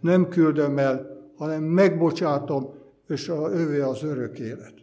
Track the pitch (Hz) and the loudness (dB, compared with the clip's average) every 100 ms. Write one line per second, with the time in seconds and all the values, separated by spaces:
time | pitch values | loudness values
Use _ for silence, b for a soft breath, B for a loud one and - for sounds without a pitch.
0 | 170 180 170 175 160 147 143 139 135 131 | 4 4 4 4 4 4 0 2 0 0
1 | - - - _ 151 156 156 175 196 165 | -6 -18 -20 _ -6 -4 0 4 4 4
2 | 165 165 170 143 143 139 131 B B _ | 0 0 0 0 -2 -4 -4 B B _
3 | _ 147 143 160 156 185 160 147 135 120 | _ -8 -4 -4 -2 -2 -2 0 -2 -4
4 | 151 135 117 - 110 120 - - | -6 -6 -8 -8 -10 -12 -16 -20